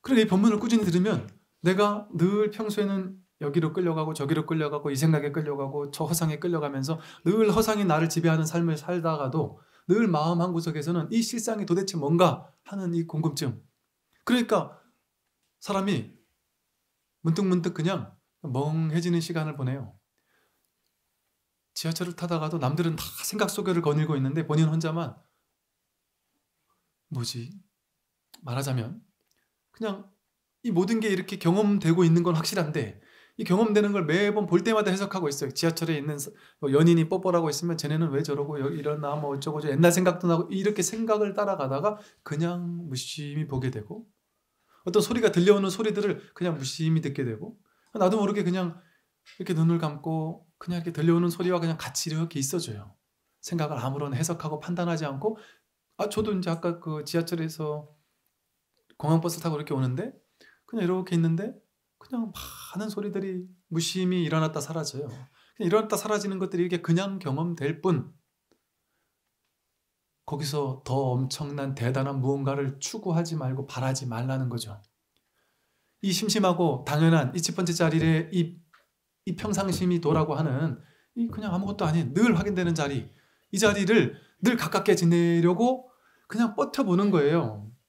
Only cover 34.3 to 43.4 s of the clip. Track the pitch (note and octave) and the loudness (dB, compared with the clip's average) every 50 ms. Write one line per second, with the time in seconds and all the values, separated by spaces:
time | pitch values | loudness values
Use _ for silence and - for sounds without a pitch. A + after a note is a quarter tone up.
34.3 | G#3 G#3+ G3 - E3+ F3 F3 A#3 A3 G#3+ G#3 G3 F#3 G3 G3+ G3 - F#3+ F3 D3 | 2 0 0 2 2 2 4 4 2 4 2 2 0 0 -2 -4 -4 -4 -2 -2
35.3 | C#3 - C#3+ B2+ - - - E3 E3 - E3 D#3+ D#3+ D3 C#3 D#3 D3+ C#3+ C#3 - | -4 -4 -6 -6 -4 0 0 0 0 0 -2 -2 -2 -2 -2 -4 -6 -6 -8 -12
36.3 | - - - - _ _ D3+ C#3 C3+ C#3+ E3 E3+ E3+ E3 D#3+ D#3+ F#3+ F#3 F#3 F#3 | -14 -20 -20 -20 _ _ -2 4 6 8 8 8 8 6 4 2 0 -2 0 2
37.3 | F3 E3+ E3 D#3 C#3 - E3+ E3+ E3 D#3+ - C#3+ D#3 D#3 E3+ D3+ C3+ C#3 E3 D3+ | 2 2 2 0 -2 -2 -2 -2 -2 -2 -2 -2 0 0 0 0 0 -2 -2 -2
38.3 | C#3+ D3 C#3+ C#3+ D3+ C#3+ C3+ C#3+ E3+ D#3 C#3 D3 D3+ D3+ D3 C#3+ D3 D3+ D3+ C#3+ | -2 -4 -4 -4 -4 -4 -4 -4 -4 -2 -4 -4 -4 -2 -4 -4 -4 -4 -4 -4
39.3 | C#3 C3+ C#3 D#3+ D3+ D3+ D3+ D3+ C3+ D3 E3+ F3 E3 F3+ F#3 F3+ F3 F3+ - F3 | -4 -4 -4 -4 -4 -2 -2 0 4 6 6 6 6 6 2 2 0 2 0 2
40.3 | E3 E3 E3+ - G3+ F#3+ G3 G#3 G#3 G3 E3+ - - A3 A3+ A3 G#3+ G#3+ G#3 G3+ | 2 2 0 -2 -4 -2 -2 0 0 0 -2 -4 -2 -4 0 0 2 2 2 -2
41.3 | F#3+ G#3+ G#3 G3 F#3 D#3+ C#3 C3 C3+ C#3+ E3+ G#3 G#3 G#3 - - _ _ _ - | 0 -2 -2 -2 -2 -2 -2 -2 -2 -2 -2 -2 -4 -4 -14 -20 _ _ _ -8
42.3 | D3+ D3+ E3 E3+ F3 F3+ F3 E3+ F3 E3+ F3 D#3 B2+ B2 - - - D#3 D3 C#3+ | -4 -2 -2 -2 -2 -4 -6 -6 -8 -8 -8 -8 -8 -8 -8 -10 -10 -10 -10 -6
43.3 | C#3+ D3+ | -4 -6